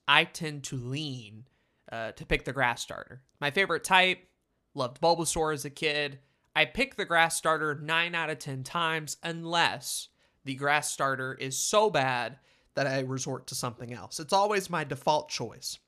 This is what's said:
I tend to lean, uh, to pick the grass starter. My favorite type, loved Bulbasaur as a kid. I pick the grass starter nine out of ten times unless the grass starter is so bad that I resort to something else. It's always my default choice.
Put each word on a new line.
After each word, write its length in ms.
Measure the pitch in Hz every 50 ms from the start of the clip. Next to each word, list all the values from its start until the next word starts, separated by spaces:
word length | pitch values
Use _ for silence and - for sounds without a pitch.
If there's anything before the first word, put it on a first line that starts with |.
| _ -
I 160 | 143 156 170
tend 400 | 170 - - 175 156 147 143 131
to 100 | - 147
lean, 720 | 131 120 123 135 151 156 143 127 127 113 101 107 110 127 - _ _ _ _ _ _ _ -
uh, 220 | - 113 113 110 -
to 120 | - 160
pick 200 | - 160 147 -
the 80 | 147 120
grass 280 | 139 127 120 120 120
starter. 400 | - - - - - - - 127 - _ _ _
My 120 | 147 143
favorite 320 | 135 196 196 180 165 151 -
type, 440 | - 185 185 185 185 180 - - _ _ _ _ _ _ _ _ _ _
loved 260 | 143 131 120 135 -
Bulbasaur 540 | 170 165 170 165 165 - - 170 156 156 156
as 120 | 135 139
a 40 | 147
kid. 480 | 135 - 165 151 147 147 147 139 139 131 - _ _ _ _ _ _
I 100 | 156 156
pick 300 | 156 - 214 269 262 -
the 100 | - 190
grass 320 | - 170 165 165 160 - -
starter 380 | - 160 160 151 156 151 143
nine 400 | 151 147 151 165 165 170 175 170
out 160 | 165 160 151
of 80 | 156 -
ten 240 | - 147 135 131 127
times 540 | - - 175 170 160 160 160 156 147 - -
unless 840 | - 170 165 165 165 165 170 170 160 117 98 123 - - - - - - _ _ _ _ _ _ _
the 100 | 135 135
grass 360 | 131 143 143 147 147 143 -
starter 440 | - - 143 139 135 127 131 131 131
is 200 | - 131 135 131
so 360 | - - - - 208 220 214
bad 480 | 170 147 131 131 127 120 120 117 131 - _ _ _ _ _ _ _
that 120 | 139 139 135
I 140 | 135 139
resort 440 | 131 127 135 131 - 147 131 - - -
to 80 | 131
something 380 | - - 123 113 - 123 117 123
else. 260 | 110 90 - - -
It's 140 | 160 135 196
always 340 | 196 202 214 214 196 180 175
my 160 | 175 160 151
default 460 | 135 139 131 - 165 151 147 151 -
choice. 480 | - - 127 107 - - - - - - _